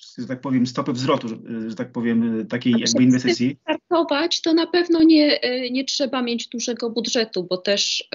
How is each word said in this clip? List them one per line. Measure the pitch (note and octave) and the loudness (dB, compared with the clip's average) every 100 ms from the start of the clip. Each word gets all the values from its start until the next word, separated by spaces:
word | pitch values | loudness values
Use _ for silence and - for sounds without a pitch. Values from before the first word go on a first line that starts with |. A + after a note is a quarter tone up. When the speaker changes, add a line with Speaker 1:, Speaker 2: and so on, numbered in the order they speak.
| - - | -18 -14
Speaker 1:
że | B2 | -10
tak | C3 | -8
powiem, | C#3 C3 B2 | -2 0 0
stopy | - C#3+ | -2 -4
wzrostu, | B2 C#3 C#3 A2+ | -2 0 0 -2
że, | A2+ | -10
y, | - A2+ A2+ | -10 -8 -8
że | G#2+ | -8
tak | A#2+ | -8
powiem, | B2 A#2 A2+ A#2 A2 | -4 0 2 0 -2
y, | G2 | -4
takiej | B2 B2 | -2 2
Speaker 2:
Znaczy, | A2+ A#2+ | 2 2
Speaker 1:
jakby | - | 4
inwestycji. | B2+ B2+ B2 A2+ B3 - | 4 4 2 0 -2 -2
Speaker 2:
startować | - D#4 - E4 D4+ C#4+ E4+ - | -4 -6 0 -2 0 -2 -2 -2
to | E4+ | 0
na | E4 E4 | 2 2
pewno | F4 F4 E4 | 0 2 4
nie, | D#4+ D#4 D4 - B3 | 6 8 6 2 -2
y, | B3 B3 | -2 -2
nie | B3+ C4+ | -4 -4
trzeba | - C4 C4 | -4 -2 -2
mieć | A#3+ A#3 - | -2 -4 -6
dużego | A#3 B3 A#3+ A#3 | -8 -6 -4 -4
budżetu, | A3+ A3 B3 A3+ F#3 | -4 -2 -2 -2 -4
bo | F3 F3+ | -4 -4
też, | - G3+ - - - | -2 0 0 -4 -6